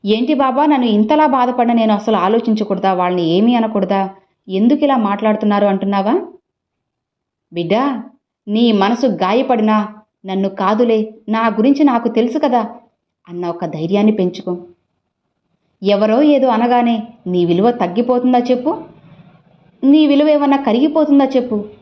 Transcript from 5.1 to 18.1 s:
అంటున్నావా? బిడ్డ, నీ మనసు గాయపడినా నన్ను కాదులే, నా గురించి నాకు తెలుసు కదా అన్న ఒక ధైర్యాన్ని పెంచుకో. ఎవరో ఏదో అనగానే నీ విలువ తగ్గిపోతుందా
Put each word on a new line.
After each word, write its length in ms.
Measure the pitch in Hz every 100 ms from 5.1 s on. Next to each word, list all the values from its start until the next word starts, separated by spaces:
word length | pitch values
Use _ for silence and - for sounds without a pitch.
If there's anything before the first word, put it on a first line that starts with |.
| 202 220 214 208 202 202
అంటున్నావా? 560 | 196 196 196 196 339 - - _ _ _ _ _ _ _ _ _ _ _
బిడ్డ, 480 | 170 165 208 277 240 - _ _ _ -
నీ 240 | 214 240
మనసు 360 | 208 196 240 262
గాయపడినా 800 | 175 185 226 262 233 214 214 208 - _ _ 190
నన్ను 240 | 190 190
కాదులే, 640 | 190 190 214 233 220 220 - -
నా 180 | 220 226
గురించి 360 | 220 240 277
నాకు 260 | 285 233 233
తెలుసు 300 | 220 240 302
కదా 300 | 294 240 214 - _ _ _ _ -
అన్న 180 | 175 175
ఒక 180 | 170 170
ధైర్యాన్ని 460 | 156 165 202 214
పెంచుకో. 460 | 214 185 - - 175 - _ _ _ _ _ _ _ _ _ _ _
ఎవరో 380 | 190 202 214 226
ఏదో 260 | 302 285 262
అనగానే 600 | 220 240 247 233 226 214 - 180
నీ 180 | 180 175
విలువ 260 | 175 226
తగ్గిపోతుందా 680 | 233 180 185 240